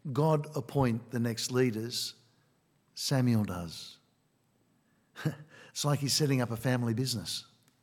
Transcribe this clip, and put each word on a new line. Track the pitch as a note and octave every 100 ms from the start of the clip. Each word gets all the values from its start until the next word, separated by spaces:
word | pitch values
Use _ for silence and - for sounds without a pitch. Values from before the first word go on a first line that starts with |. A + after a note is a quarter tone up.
| D3+
God | C3 D#3 D#3 D3 D3+
appoint | A#2 C#3+ B2+ A2+ -
the | A#2+
next | A#2+ A2+ -
leaders, | B2+ B2+ G#2+ A#2 A2+ - - _ _ _ _ _ _ _
Samuel | - - C#3 B2 A2+
does. | G2 F2+ E2 - - - _ _ _ _ _ _ _ _ _ _ _ -
<laughs> | D#3 - - - -
It's | -
like | D3 C#3+
he's | C#3
setting | A#2 D3+ C3+
up | A#2+
a | A2+
family | C3+ B2+ A#2+
business. | A2+ C3 G#2 E2 - - _ _ _